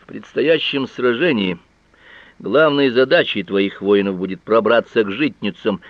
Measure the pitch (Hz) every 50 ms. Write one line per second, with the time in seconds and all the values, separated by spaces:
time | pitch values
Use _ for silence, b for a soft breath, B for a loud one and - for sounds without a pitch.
0 | _ - - 110 104 - - - 127 156 165 151 - - 139 139 131 - - -
1 | 123 123 117 120 170 175 131 107 95 92 87 85 _ _ _ _ _ B B B
2 | B B B B B B B - - 92 110 147 160 151 143 143 139 131 113 123
3 | 131 131 170 170 127 - - 107 90 - 98 98 101 95 - - 98 98 104 101
4 | 98 98 95 90 95 92 92 - _ - 110 113 104 113 117 113 - - - 120
5 | 104 98 98 123 156 131 - _ 110 101 - - - 110 95 B B